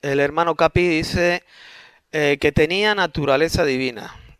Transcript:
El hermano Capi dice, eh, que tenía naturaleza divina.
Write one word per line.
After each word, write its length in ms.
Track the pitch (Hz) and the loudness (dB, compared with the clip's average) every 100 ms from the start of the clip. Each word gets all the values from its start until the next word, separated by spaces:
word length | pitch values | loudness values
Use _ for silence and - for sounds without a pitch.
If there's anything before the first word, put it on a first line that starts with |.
El 200 | 147 139 | -4 0
hermano 340 | 143 156 170 156 | 0 0 -2 2
Capi 320 | 160 175 175 | 2 2 0
dice, 560 | 160 - 180 175 175 - - - - - _ _ | 0 -2 -2 0 -2 -6 -20 -20 -20 -20 _ _
eh, 240 | 156 147 143 | -2 0 2
que 140 | 147 | 2
tenía 420 | 165 156 190 214 202 | 2 2 2 0 0
naturaleza 720 | 175 - 139 135 165 - 160 | -2 -2 0 2 0 0 0
divina. 520 | 131 131 113 - - - | 0 -4 -6 -14 -18 -20